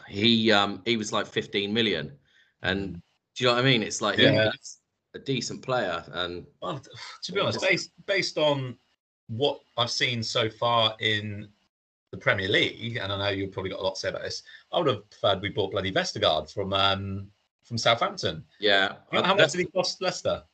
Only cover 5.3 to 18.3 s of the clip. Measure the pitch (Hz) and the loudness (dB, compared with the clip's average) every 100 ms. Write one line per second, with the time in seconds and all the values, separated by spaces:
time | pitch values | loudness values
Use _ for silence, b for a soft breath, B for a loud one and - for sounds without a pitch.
5.3 | 127 - 104 127 127 95 85 - 85 87 | -4 -4 -8 -2 -2 -2 -4 -6 -6 -6
6.3 | 87 - _ 180 147 - 120 B B - | -6 -12 _ -8 -8 -12 -18 B B -6
7.3 | 190 143 113 190 - - - - 196 - | -2 -2 0 2 0 -2 -12 -2 -2 0
8.3 | - 151 139 127 117 _ _ _ _ - | 2 2 2 -2 -10 _ _ _ _ -10
9.3 | 113 143 - _ - 123 - 135 120 110 | 0 0 0 _ -2 -2 0 -2 -2 -2
10.3 | 123 110 - 120 117 110 - 110 104 104 | 0 -2 0 0 2 2 0 0 0 -4
11.3 | 104 107 _ _ _ _ _ _ 95 - | -10 -12 _ _ _ _ _ _ -4 0
12.3 | 101 95 151 107 - 117 113 98 98 101 | 0 2 2 2 -2 -8 -6 -4 -2 -2
13.3 | 98 95 95 92 - 95 - 95 90 92 | -2 -4 -4 -8 -2 -4 -2 -6 -6 -8
14.3 | - B B B 175 151 104 - - 107 | -10 B B B 0 0 -2 -8 -2 0
15.3 | 95 101 - 95 101 95 127 185 110 98 | 2 -2 -2 -2 -2 -2 -2 -2 0 2
16.3 | 78 - 107 95 98 98 95 98 98 98 | 2 -2 -6 -2 2 2 0 -4 -8 -10
17.3 | _ _ _ _ 117 123 113 190 196 104 | _ _ _ _ -2 2 2 0 -2 -4